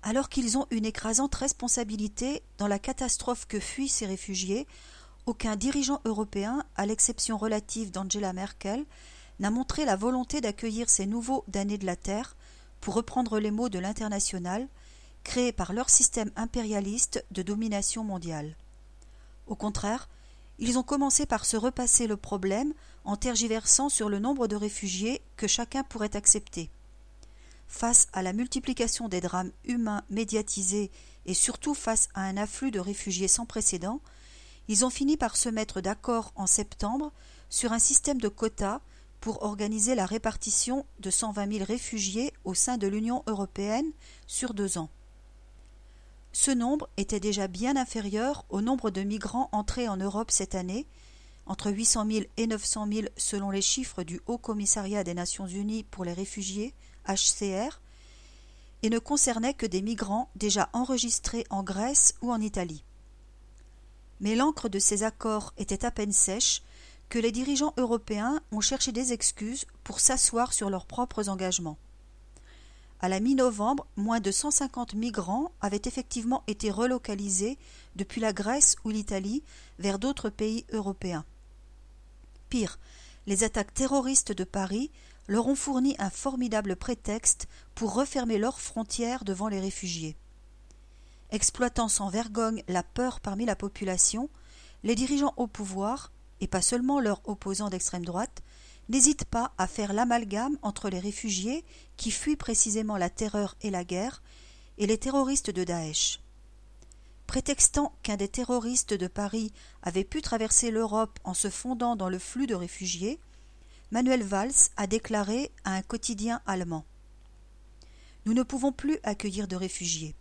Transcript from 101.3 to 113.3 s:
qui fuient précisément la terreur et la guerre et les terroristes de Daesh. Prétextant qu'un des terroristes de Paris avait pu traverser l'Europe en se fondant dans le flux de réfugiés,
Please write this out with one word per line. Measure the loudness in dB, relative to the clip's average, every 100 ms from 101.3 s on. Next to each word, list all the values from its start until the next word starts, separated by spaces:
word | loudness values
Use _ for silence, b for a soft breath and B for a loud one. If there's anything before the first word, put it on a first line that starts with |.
| -2 -2 -4 -6 B B -8
qui | -4
fuient | -2 0 0
précisément | 0 2 2 2 0 0
la | -2
terreur | -2 -2 0 -2 -4
et | -4
la | -4
guerre | -2 -2 -4 -6 B B B B B B
et | 2
les | 2
terroristes | 2 2 4 2 0
de | -2
Daesh. | -2 -2 -2 0 0 -2 -12 -20 -20 -20 -20 -20 b b b b -4
Prétextant | -2 0 6 6 6 2 -2
qu'un | -4 -2
des | -2
terroristes | -2 0 0 2 -2 0 0
de | 0
Paris | -2 -2 -2 -4 B B B
avait | -2 -2
pu | -2 -4
traverser | -2 -2 4 4 4
l'Europe | 0 0 2 0 -4
en | -6 -2
se | -2
fondant | -2 -6 0 0 0
dans | 0
le | -2
flux | -6 -2 0
de | 0
réfugiés, | -4 -6 -6 -2 -2 -4 b